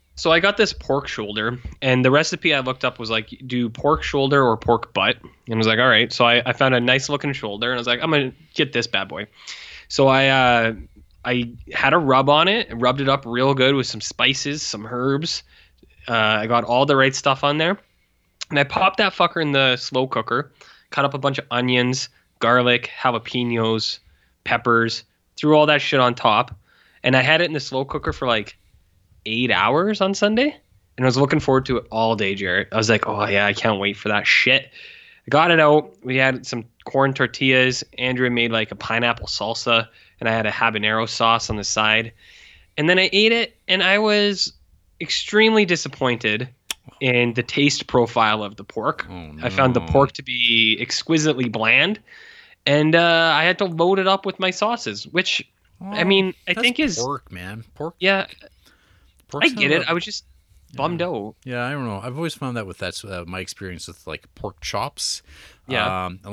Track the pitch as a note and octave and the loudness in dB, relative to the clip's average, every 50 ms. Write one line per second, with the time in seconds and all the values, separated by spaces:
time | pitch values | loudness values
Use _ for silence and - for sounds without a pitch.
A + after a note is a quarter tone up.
0 | _ _ _ - - - A3 - - G3+ G#3 - G#3+ F#3+ - - - - C3+ C#3+ | _ _ _ -4 0 2 2 4 4 2 2 2 0 0 0 -8 -4 -4 -4 -4
1 | C#3 - - - G#2+ G2+ G#2 G#2+ G#2+ A#2 B2 B2 - - - - - C3 B2+ B2+ | -2 -6 -8 -8 -8 -8 -6 -4 -4 -4 -6 -6 -10 -14 -12 -4 0 0 2 4
2 | B2+ B2+ C3+ D3 D#3+ - F3+ E3 - D#3+ D3 C#3 B2+ B2+ B2 - - B2+ - - | 4 4 4 4 2 0 -4 -4 -2 0 0 0 -2 -4 -6 -2 -4 -4 -4 -6
3 | A#2 A2 A2+ A2+ A2 - A#2 - C3+ B2 B2 B2 A#2+ A2+ A#2 - - D3 D#3 D3 | -6 -4 -2 -4 -4 -4 -14 -18 -10 -4 -2 -2 -2 -2 -4 -2 0 2 2 2
4 | - - - C#3+ C3+ C3+ C#3+ C#3 C3 A#2+ A2+ G#2+ - - A#2 A2 - - _ G2 | 0 -2 0 0 2 4 4 4 4 4 2 0 2 2 2 2 0 -4 _ 0
5 | F#2+ G#2 B2 - - - - _ _ - A2+ A2 A2 A2 A2 A2 B2+ C3 A#2 G#2+ | 0 0 0 -2 -8 -20 -20 _ _ -6 -2 0 2 2 4 4 4 6 6 4
6 | A#2+ A#2 - - B2 A#2+ A#2+ A#2+ A#2 B2+ A#2+ - C#3 C3 B2+ A#2+ A#2+ B2 B2+ C3+ | 4 2 2 2 4 4 4 4 2 0 0 2 2 4 4 2 2 2 2 2
7 | C3+ - C#3+ C#3 - D3 C3 - - G#2+ G2+ G#2 A#2 A#2+ B2+ B2 A#2 A#2+ B2 B2 | 0 -2 -6 -4 -4 -4 -6 -4 -6 -8 -6 -4 -4 -4 -4 -4 -2 -2 -2 -2
8 | D#3 D#3+ D#3 D3 C3+ B2+ - - - _ - - D3+ C#3 - A#2+ A#2 - - G2 | 0 0 0 0 0 -2 -6 -12 -20 _ -2 -2 -2 0 0 -4 -4 -2 -4 -4
9 | G2 F#2+ - F2+ G#2+ - _ - - - - - - - - - - _ - - | -4 -4 -8 -10 -12 -12 _ -20 -20 -20 -18 -18 -18 -20 -20 -20 -16 _ 0 4
10 | C#3 C3+ C3 C3+ C3+ C3+ C3+ C3 B2+ B2 A#2+ A#2 A2+ A2+ A2+ F#2 - - _ - | 4 6 6 6 4 4 4 4 4 4 4 4 2 0 -2 -6 -12 -20 _ -20
11 | - _ _ _ - B2 B2 B2 A#2+ A#2 A#2+ - - - - - - C3+ D3 F3 | -20 _ _ _ -6 -4 -2 -2 -4 -6 -8 -16 -18 -10 -6 -2 0 2 2 2
12 | D#3+ C3 B2+ C3+ C3+ C#3 D3 D3+ E3 F#3 G#3 A3+ - - A2+ A#2 B2 B2 B2+ C#3 | 4 4 4 4 4 4 4 4 4 2 2 -2 -4 -6 -6 -2 0 0 0 0
13 | C#3 C3+ C#3 C3+ - A#2 A#2 B2 C3 C3+ C#3 C3 B2+ C3 C#3+ C3+ A#2+ - - G#2+ | 0 0 0 0 -2 -6 -2 0 2 2 2 4 4 4 4 2 -2 -4 -6 -8
14 | - - - - A#2 B2+ C3+ - - C#3+ C#3+ D3+ - - - G#2 A2 A2 A#2+ B2 | -10 -12 -4 0 0 0 0 -2 -4 -6 -6 -6 -8 -8 -8 -10 -10 -8 -6 -4
15 | B2+ C3+ C#3 C#3+ D#3+ E3+ - - - _ _ _ _ _ _ _ - _ _ _ | -2 0 0 -2 -2 -6 -8 -8 -10 _ _ _ _ _ _ _ -20 _ _ _
16 | - - A#2 A2+ G#2+ G#2+ A2 G#2+ G#2+ A2 A#2+ A#2+ A2+ G#2+ A#2+ B2+ C#3 C#3+ C#3+ C3+ | -8 -4 0 0 2 2 2 0 0 0 0 0 0 2 2 2 4 4 4 4
17 | C3+ C3+ C3+ - - C#3 C3+ - - C#3+ C#3+ D3+ D#3+ E3+ G3+ - _ _ _ _ | 4 2 2 0 0 0 0 2 0 0 0 0 0 -2 -2 -4 _ _ _ _
18 | _ _ _ _ _ _ _ _ - - E3 C#3+ C#3+ C#3 - - F#3 F#3 - - | _ _ _ _ _ _ _ _ -14 -4 0 0 0 0 0 0 0 0 2 2
19 | G#3+ F#3+ - - F3 E3 - E3+ D#3+ D3 C#3 C3+ C3+ C3 B2 B2 - - - B2+ | 0 0 2 0 -2 0 0 -2 -2 0 2 2 2 2 2 0 -4 -4 -2 -2
20 | C3 C3 - - - - A#2+ B2 D3 - _ _ - - - _ _ _ - D3 | -2 0 -2 -4 -2 -2 -4 -4 -4 -8 _ _ -20 -20 -20 _ _ _ -2 0
21 | C#3 C#3 C#3 C3+ C3+ C#3 C3 - - - A#2+ B2 B2 B2+ B2+ B2 B2 B2 C3 C3 | 0 0 -2 -2 -2 -2 -2 -2 -6 -4 -2 -2 0 2 2 2 2 2 0 -4
22 | - - _ _ _ _ _ _ - A2+ A#2+ B2+ B2 B2 A#2+ A#2 - - - - | -6 -10 _ _ _ _ _ _ 2 4 4 4 4 4 2 2 0 -4 -10 -2
23 | - C3 A#2+ A2+ A#2 - - B2+ B2 A#2+ A#2 A#2 A2+ A2+ A2+ A2 - - - - | -2 0 0 0 -6 -6 -4 -4 -2 -2 0 0 0 0 0 -2 -2 -6 -8 -10
24 | _ _ _ _ _ _ _ _ _ - A#2+ A#2 - B2 A#2 A#2 A2+ A2+ - - | _ _ _ _ _ _ _ _ _ -4 -4 -2 2 2 2 2 2 0 -4 -8
25 | - _ _ _ _ _ _ - - D3+ D#3 D3+ D3+ D3+ D3+ C#3+ - - - C3+ | -12 _ _ _ _ _ _ -2 2 4 6 6 6 6 4 2 0 0 2 2
26 | B2+ B2 A#2+ B2+ - A#2+ G#2+ A2 B2+ - - - _ _ _ _ _ _ _ _ | 2 2 2 2 2 2 2 2 0 -2 -6 -16 _ _ _ _ _ _ _ _
27 | - B2+ C3 C3 B2 C#3+ D#3 E3 F3 D#3+ D#3+ C#3+ C3+ - C3+ C3 C3+ C3 - D3 | 0 2 2 2 4 4 2 2 2 0 -2 -6 -6 -6 -6 -6 -6 -4 -6 -6
28 | - D#3+ D3 - C#3 B2+ A#2 G#2+ G#2 - - _ _ _ _ _ _ _ _ _ | -6 -6 -6 -4 -2 0 0 -2 -2 -6 -14 _ _ _ _ _ _ _ _ _
29 | _ _ _ _ _ A2 A2 A2+ B2+ A#2+ G2+ F2+ F#2+ A2 C3 D#3 F#3 G#3 G#3+ G3+ | _ _ _ _ _ -6 -4 -2 0 0 2 2 2 2 2 2 0 0 0 0
30 | G3 F#3+ G3 - G#3 G#3 G#3+ A3+ C4+ D4+ - - _ _ _ _ _ _ _ - | -2 -2 0 0 0 0 0 0 0 -2 -4 -8 _ _ _ _ _ _ _ 0
31 | B2+ C3 A#2 C3 C#3+ C#3 D#3+ D3+ - - C3 C3 C3 - B2+ A2+ - - - A2+ | 0 0 2 2 2 2 2 0 2 2 2 2 2 0 -4 -4 -4 -4 -2 0
32 | A2+ A2+ A2+ G#2 G#2 G2 G2 G2 G2 F#2 F2 G2 - - - A2 A2 A2 A2 G#2 | 0 2 2 0 -2 -4 -4 -4 -4 -2 -2 -2 -2 -2 -2 -2 2 2 2 2
33 | - A2 G#2+ G#2 G#2 G2+ G2+ G2+ G2+ G2+ G2+ - - A2+ G#2+ G2 G2 G2+ G2 - | 0 -2 -2 -4 -2 0 2 2 2 2 0 0 0 0 0 0 -2 -4 -4 -4
34 | - G#2+ G#2 G#2 G2+ - - - - B2 B2+ C3+ - - _ - - - - - | -4 -2 -2 0 2 2 2 2 4 4 2 2 0 -4 _ -20 -20 -20 -20 -20
35 | - - _ _ _ - - D3 E3 F3 E3+ D#3+ D#3 D3 D3 D3+ C#3 - - _ | -20 -20 _ _ _ 2 4 4 4 6 6 6 6 6 6 4 4 0 -12 _
36 | - B2 B2+ C3+ C3 C3+ C3 B2 B2+ - - A#2+ A2+ - _ _ - - - C3+ | -8 -4 0 2 2 2 0 -2 -6 -8 -10 -10 -10 -12 _ _ -16 -4 0 2
37 | C3+ C3+ C3+ - C3 A#2+ - - C3+ C3 C3 B2+ B2+ B2+ B2+ - - - - - | 2 2 2 0 -2 -2 -2 0 2 4 4 4 4 2 0 -4 -8 -12 -10 -6
38 | B2 B2+ B2+ B2 B2+ B2 B2 A#2+ A#2 A#2 A2+ A2 A2 - - - - - A2 A#2 | -4 -4 -2 0 0 0 0 0 0 0 0 -2 -4 -4 -8 -12 -8 -6 -4 -2
39 | A#2+ A#2+ A#2 - - - - - G#2 G#2+ A#2 - - B2 A#2 A2+ A2+ - _ _ | 0 -2 -2 -4 -6 -10 -8 -6 -6 -6 -6 -6 -2 0 0 0 0 -4 _ _
40 | _ _ _ _ A#2 A2+ A2+ A2+ G#2+ G#2+ G2 - A2+ A#2 A2 G#2+ G#2 G#2+ A2 A2 | _ _ _ _ -2 -2 0 0 -2 -2 -2 0 0 0 0 0 -2 0 0 0
41 | A#2 A2+ - - A#2 A2+ A#2 A2+ - - A2 G#2 G2 - - A2 G#2+ G#2+ A2 A2 | -2 -4 -2 0 2 2 2 0 -2 -4 -6 -6 -4 -4 -2 0 2 2 2 0
42 | A2+ A2+ - _ _ - - - - - - - _ _ _ - D3+ E3 F3+ F#3 | 0 -4 -10 _ _ -20 -20 -20 -20 -20 -20 -20 _ _ _ -2 0 2 2 2
43 | F#3+ F#3+ - G3+ G#3+ A3 A3+ A#3 A3+ - - _ _ - F3+ F#3+ G#3 F#3 G3 G#3 | 2 2 2 2 4 4 2 2 -2 -4 -8 _ _ -2 -2 0 2 2 2 4
44 | A3 G#3+ G#3 G#3 G3+ G#3 G3+ F3+ - - - _ _ _ _ _ _ _ _ _ | 2 2 2 2 2 0 0 -2 -6 -8 -8 _ _ _ _ _ _ _ _ _
45 | E3+ - - - - - - G#3+ A3 A3+ A3 G#3+ G#3 E3+ F3 D#3 - C#3+ - - | -10 -6 -6 -6 -6 0 2 4 4 6 6 4 2 2 0 -2 -4 -8 -6 -2
46 | C#3 B2+ A#2+ A#2 - G#2+ G#2+ A2+ C3 C3 - _ _ _ - - _ - - _ | -2 -2 -2 0 -2 -2 -2 -2 -4 -8 -12 _ _ _ -16 -16 _ -20 -12 _
47 | C#3 C3 B2 A#2+ A#2+ A#2+ A2+ B2+ B2 - - C#3+ C#3+ C#3+ - - - - - B2+ | -2 0 2 2 2 2 0 -4 -6 -4 -2 0 0 0 0 -2 -6 0 2 2
48 | A#2 A2+ - A#2+ A2+ G#2+ G#2+ G#2+ G#2 G2 G#2 G#2 G2+ - - A2+ G#2+ C#3+ D#3 - | 2 2 2 0 2 2 2 0 -4 -8 -10 -14 -18 -12 -10 -6 -4 -4 -4 -6
49 | - - F#2 F2+ E2 D#2 D2+ D#2 - B2 - C3+ C3+ B2+ B2 B2 - - D3 C3+ | -10 -12 -12 -14 -14 -14 -14 -8 -8 -4 0 0 2 2 2 0 -2 0 2 2
50 | C#3 C3+ - - C3+ B2+ B2 B2 A#2+ A#2 A#2 A2+ A2+ A2 A2 - A#2+ - - - | 2 2 0 -10 -12 -10 -4 -2 0 2 2 4 4 2 2 0 -4 -6 -6 -8
51 | - - E3 D#3+ D3+ D#3 C#3+ B2 B2+ A#2 G#2+ A2+ A2 A2 A#2+ C3 D3+ F#3 G#3+ - | -2 0 0 0 2 0 0 0 -2 -4 -2 -2 0 2 2 2 2 0 -2 -6
52 | - _ - - - - - - - _ - _ _ C#3 C#3+ D3 D3+ D#3 D#3+ E3+ | -10 _ -20 -20 -20 -20 -20 -20 -20 _ -20 _ _ 0 2 2 4 4 4 4
53 | E3+ E3+ E3 E3 E3 E3 D#3 D3 D#3+ F3 F#3 - G#3 F#3 E3 D#3+ E3+ F3+ G3 G3 | 4 4 4 4 2 2 2 2 2 0 0 0 -2 -4 0 0 0 2 2 2
54 | F#3 F#3+ G3 G3 - G3+ F3+ - F#3 F#3 F3+ - G#3 G#3+ A#3+ A3+ - - G2+ G2+ | 2 0 0 0 -2 -8 -8 -4 -4 -4 -2 -2 -2 -2 -2 -4 -6 -8 -8 -10
55 | - - - F3 F#3 - - - - - _ _ _ _ _ _ F3+ F#3+ G3+ - | -12 -4 -4 -2 -2 -2 -4 -4 -6 -8 _ _ _ _ _ _ -16 -10 -4 -2
56 | E3+ F#3 G3 G3 F#3+ F#3 F3 - _ F#3 F3+ G#3+ A3 B3 A#3+ - D#4 C4 E3+ A#2 | 0 2 2 2 2 0 -4 -8 _ -6 -4 0 0 0 0 0 -2 -2 -2 -4
57 | A#2+ C3 C#3+ C3 - - F#2+ F2 F2+ F#2 G#2 A2+ A2+ - _ - D3 E3 - _ | -4 -4 -6 -8 -10 -14 -16 -14 -14 -12 -14 -14 -16 -18 _ -12 -12 -12 -8 _
58 | F#3 F#3+ G3 G3 - - - - - - _ _ _ - _ _ _ _ _ _ | 0 0 0 0 -2 -8 -12 -20 -20 -20 _ _ _ -20 _ _ _ _ _ _
59 | _ _ _ _ _ _ - C#3+ - - B3+ - - C#3+ D3+ E3+ F3 D3+ E3+ F3 | _ _ _ _ _ _ -4 -2 -2 0 0 0 0 0 0 0 0 -2 -4 -4
60 | E3+ G#3 - - - _ _ _ _ _ _ _ _ _ - B2 C#3 E3 F3 E3 | -4 -8 -12 -16 -18 _ _ _ _ _ _ _ _ _ -10 -6 -6 -6 -4 -6
61 | F3 F#3 D#3+ A2+ G2+ G#2+ G#2+ _ _ C3 B2 A#2+ A#2+ B2+ C#3+ D3 B2+ A#2 G#2 G2 | -6 -6 -6 -8 -8 -10 -14 _ _ -10 -8 -8 -6 -6 -6 -8 -8 -8 -8 -8
62 | G2 B2+ B2 D3 E3 D#3+ - - C#3+ C3 A#2+ A#2 G#2 F#2 E2+ - G2 F2+ - - | -10 -10 -10 -8 -8 -8 -8 -8 -10 -8 -8 -8 -10 -10 -12 -10 -10 -10 -10 -12
63 | - G2+ F#2+ F2+ E2+ E2+ F#2 F#2 F#2+ - - - G2 F#2 E2+ D#2+ - - D#2+ - | -12 -12 -12 -12 -10 -10 -10 -10 -10 -12 -12 -14 -12 -14 -12 -14 -14 -18 -18 -18
64 | _ D#2+ D#2 - - _ _ - - G#2 - _ - - - G2+ A#2 C#3+ - - | _ -14 -14 -14 -16 _ _ -14 -14 -14 -14 _ -12 -8 -8 -6 -8 -8 -8 -10
65 | - - - - - - - - - - - _ _ - C3 A#2 A2 A2 F#2+ F#2 | -8 -8 -8 -10 -12 -20 -20 -20 -20 -20 -20 _ _ -6 -4 -2 -2 -2 -2 -4
66 | F#2 F2+ F2+ F#2+ G2 G2+ | -6 -8 -10 -14 -14 -16